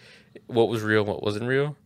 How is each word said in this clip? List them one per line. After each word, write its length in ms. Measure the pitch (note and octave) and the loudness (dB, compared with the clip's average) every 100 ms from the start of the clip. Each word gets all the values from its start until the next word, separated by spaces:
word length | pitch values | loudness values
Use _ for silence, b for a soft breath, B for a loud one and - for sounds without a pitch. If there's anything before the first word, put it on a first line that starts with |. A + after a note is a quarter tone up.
| B B B - - | B B B -20 -2
what 220 | A#2 G#2+ | 2 2
was 120 | A2+ | 2
real 200 | G#2+ G#2+ | 2 2
and 80 | G2+ | 2
what 120 | E2+ | -2
wasn't 240 | G#2 G#2 A#2+ | -4 -4 -2
real. 300 | C3+ D3 C#3+ | -2 -2 -6